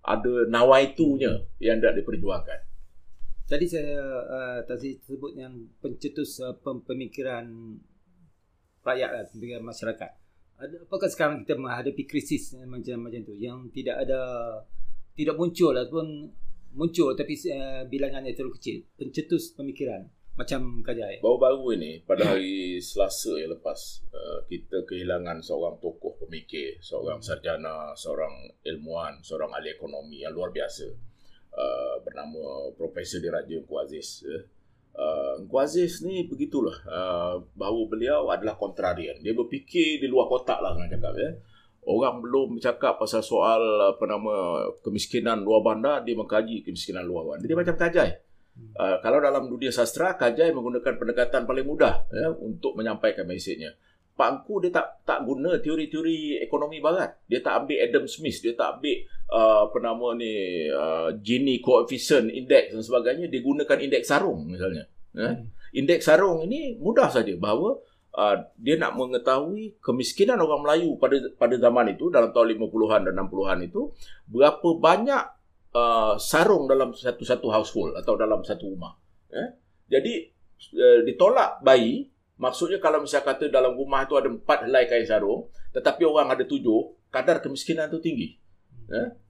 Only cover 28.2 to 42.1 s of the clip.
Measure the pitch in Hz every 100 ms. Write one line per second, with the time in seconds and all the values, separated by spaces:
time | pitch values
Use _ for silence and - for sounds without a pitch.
28.2 | 76 65 65 _ 80 80 78 82 78 73
29.2 | 85 92 78 67 78 78 80 71 76 69
30.2 | 73 82 90 73 - - - - - _
31.2 | - - _ - 65 64 65 64 - 71
32.2 | 76 78 73 67 69 - 82 87 90 90
33.2 | 82 78 73 80 - 71 71 76 - -
34.2 | 71 73 - _ _ _ _ - 71 78
35.2 | 69 69 95 131 147 165 175 - 165 190
36.2 | 170 135 147 139 107 - - 87 92 90
37.2 | 87 90 - - 98 113 110 110 123 151
38.2 | 139 95 107 - 98 - 95 87 78 67
39.2 | 98 117 120 139 - 175 156 151 135 127
40.2 | 113 127 - 113 95 87 85 82 80 73
41.2 | 147 165 _ _ _ _ - 107 127